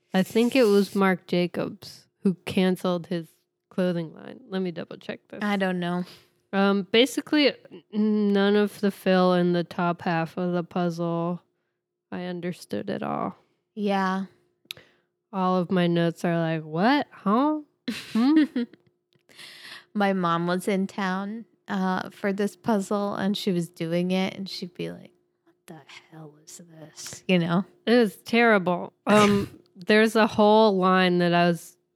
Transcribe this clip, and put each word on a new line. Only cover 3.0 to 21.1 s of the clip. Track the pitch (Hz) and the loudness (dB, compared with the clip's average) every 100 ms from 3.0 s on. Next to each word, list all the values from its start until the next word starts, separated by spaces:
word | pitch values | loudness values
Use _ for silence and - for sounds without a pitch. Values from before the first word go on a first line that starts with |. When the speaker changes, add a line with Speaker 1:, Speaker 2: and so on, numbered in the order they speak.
| 165 | -6
Speaker 1:
his | 175 160 _ _ _ _ | -10 -10 _ _ _ _
clothing | - 180 170 160 - | -4 -2 -2 -6 -12
line. | - - 254 | -20 -20 -10
Let | 190 | -6
me | 185 | -6
double | 170 - - | -8 -14 -14
check | - - _ | -14 -14 _
this. | - | -8
Speaker 2:
I | 208 202 | -4 -2
don't | 190 180 | -2 -2
know. | 175 180 180 - _ _ _ | -4 -4 -6 -14 _ _ _
Speaker 1:
Um, | 196 196 202 185 | 0 2 2 2
basically, | 226 269 - - 302 269 - - 180 _ | 2 2 0 -2 2 2 0 -16 -20 _
n-, | 214 214 214 208 | -2 0 2 2
none | 202 196 208 | 2 4 4
of | 208 - | 2 0
the | 202 | -4
fill | - 190 185 180 180 | -2 2 4 4 4
in | 175 | 2
the | 175 | 0
top | 170 - 175 170 | -2 -2 -2 -2
half | 190 165 165 - | -2 -2 -4 -4
of | 180 | -4
the | 175 | -4
puzzle. | 170 185 175 165 170 170 170 175 _ _ _ _ _ _ _ | -4 -4 -4 -2 -4 -2 -4 -6 _ _ _ _ _ _ _
I | 185 180 | -12 -10
understood | 175 175 170 - - 202 | -8 -8 -10 -10 -8 -6
it | - | -8
all. | - - - - _ _ _ - | -6 -6 -6 -10 _ _ _ -6
Speaker 2:
Yeah. | 202 196 190 190 190 _ _ _ _ - _ _ _ _ _ | -2 -2 -2 -4 -8 _ _ _ _ -20 _ _ _ _ _
Speaker 1:
All | 196 185 185 | -2 0 0
of | 170 | 0
my | 185 175 | 2 2
notes | 170 170 170 180 | 2 0 -2 -2
are | 170 | -2
like, | 165 160 | -2 -4
"What? | 156 156 214 285 - | -6 0 2 2 -2
Huh? | - 196 226 294 302 294 _ - 214 - | -6 0 0 0 -2 -8 _ -10 -10 -6
Hmm?" | 220 254 311 285 | 0 4 4 2
Speaker 2:
<laughs> | 247 240 - _ _ _ _ _ - - - - - _ | -2 -8 -10 _ _ _ _ _ -20 -20 -20 -20 -20 _
My | 214 202 | -2 0
mom | 190 175 170 175 | 2 0 0 0
was | 185 214 | -2 -2
in | 196 190 | -2 -2
town, | - 196 | -4 -4